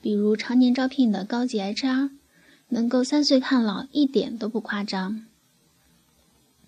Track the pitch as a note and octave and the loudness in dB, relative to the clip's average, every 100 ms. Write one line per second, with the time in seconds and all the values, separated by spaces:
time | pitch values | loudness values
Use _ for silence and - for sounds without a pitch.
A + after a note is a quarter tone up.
0 | A3 G#3 G#3 G#3+ - B3 B3+ B3+ C4 C4 | -2 0 2 0 2 4 4 4 0 2
1 | A#3+ F#3 G3 A#3+ B3 G#3+ G3 G#3+ C4 C4 | 2 2 -2 -2 -2 -2 -4 -4 -2 0
2 | C#4 - _ _ _ _ - A#3 A#3 B3+ | -2 -6 _ _ _ _ -6 -2 0 0
3 | B3+ D4 C#4+ C4 C4 C4 A3 F#3+ C4 D4 | 2 0 4 2 4 2 2 -2 -4 0
4 | C#4 G#3 - A3+ A3 A3+ - G#3 G3+ F#3+ | 0 0 -2 -4 -6 -6 -6 -6 -4 -6
5 | F#3 A3 - _ _ _ _ _ _ _ | -6 -8 -12 _ _ _ _ _ _ _
6 | _ _ _ _ _ _ | _ _ _ _ _ _